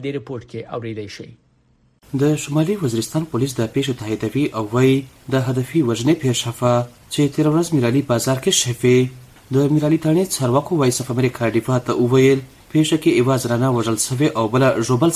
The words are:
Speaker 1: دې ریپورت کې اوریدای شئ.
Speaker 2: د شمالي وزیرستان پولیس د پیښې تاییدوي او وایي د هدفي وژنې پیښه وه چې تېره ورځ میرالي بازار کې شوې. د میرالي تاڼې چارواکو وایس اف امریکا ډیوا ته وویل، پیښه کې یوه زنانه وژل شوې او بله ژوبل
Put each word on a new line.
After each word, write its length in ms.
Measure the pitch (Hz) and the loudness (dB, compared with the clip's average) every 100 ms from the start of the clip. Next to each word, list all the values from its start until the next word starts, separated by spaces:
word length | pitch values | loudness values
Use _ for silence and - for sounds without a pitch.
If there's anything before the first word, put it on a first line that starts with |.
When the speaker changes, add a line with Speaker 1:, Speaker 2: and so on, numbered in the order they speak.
Speaker 1:
دې 60 | 135 139 | -8 -8
ریپورت 260 | - 123 - | -8 -12 -12
کې 100 | 113 - 127 | -14 -10 -10
اوریدای 320 | 113 107 101 - | -8 -10 -12 -14
شئ. 140 | - - _ _ _ _ _ _ _ 135 | -18 -20 _ _ _ _ _ _ _ 0
Speaker 2:
د 140 | 143 147 | 0 0
شمالي 320 | - 151 160 208 | -2 -2 0 0
وزیرستان 440 | 135 113 - 156 165 | -2 -2 -2 -4 -4
پولیس 220 | 117 135 | -4 -4
د 140 | 123 113 | -2 -2
پیښې 200 | 139 135 123 | -2 -4 -6
تاییدوي 420 | 107 107 110 131 147 110 | -6 -4 -2 -2 -2 -4
او 40 | 104 | -2
وایي 260 | 120 131 135 135 - - | 2 4 2 -2 -14 -4
د 80 | 131 123 | -2 0
هدفي 340 | 123 127 165 120 | -2 -2 0 0
وژنې 280 | 110 127 165 | 0 0 0
پیښه 260 | 131 120 120 - | 0 -2 -4 -2
وه 160 | 123 120 120 - - | 0 0 -2 -12 -8
چې 200 | - 143 | -2 0
تېره 160 | 160 156 | 2 2
ورځ 140 | 160 170 151 | 2 0 0
میرالي 260 | 120 135 135 | 2 0 0
بازار 280 | 117 131 131 | -2 0 -2
کې 80 | - - | 0 0
شوې. 380 | 123 120 123 127 127 - - - - | -2 0 4 4 2 -4 -20 -20 -4
د 180 | 131 143 | 0 2
میرالي 240 | 151 151 160 | 2 2 0
تاڼې 200 | 156 165 190 | 2 2 0
چارواکو 440 | - 127 135 147 170 | -2 0 0 0 0
وایس 180 | 131 - | 2 0
اف 60 | 123 | -4
امریکا 340 | 123 127 - 117 113 | -2 -2 0 -2 0
ډیوا 220 | 120 127 127 | 0 -2 -2
ته 80 | 110 | 0
وویل، 420 | 120 131 135 135 131 - - | 2 4 4 4 -2 -18 -2
پیښه 240 | 156 156 156 | 0 2 2
کې 80 | 165 - | 2 2
یوه 200 | 123 131 120 | 2 0 0
زنانه 260 | 117 131 117 | 0 0 0
وژل 200 | 110 110 | 0 -2
شوې 240 | - 127 156 110 | -2 -2 0 0
او 80 | 110 | 0
بله 320 | 127 131 110 113 | 2 2 2 0
ژوبل 240 | 120 165 | 2 2